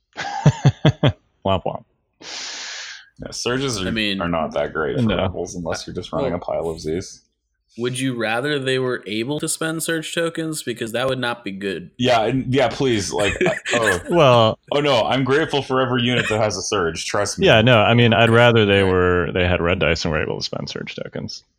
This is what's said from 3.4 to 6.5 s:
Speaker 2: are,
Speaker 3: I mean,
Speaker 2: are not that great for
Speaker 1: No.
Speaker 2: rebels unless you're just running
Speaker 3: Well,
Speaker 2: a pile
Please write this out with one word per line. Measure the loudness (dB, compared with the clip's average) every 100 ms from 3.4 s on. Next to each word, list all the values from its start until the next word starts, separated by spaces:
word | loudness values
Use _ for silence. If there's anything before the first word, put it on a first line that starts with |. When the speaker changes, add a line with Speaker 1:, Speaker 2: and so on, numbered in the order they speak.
| -4 -2 -2 -4
Speaker 2:
are, | -2
Speaker 3:
I |
mean, | -2 -2 -2
Speaker 2:
are | -2
not | -2 -2
that | -4 -4
great | -4 -4 0
for |
Speaker 1:
No. | 0 0
Speaker 2:
rebels | -2 -4 -8
unless | -8 -8 -8 -8
you're |
just | -10 -6
running | -4 -4
Speaker 3:
Well, | -4
Speaker 2:
a |
pile | -6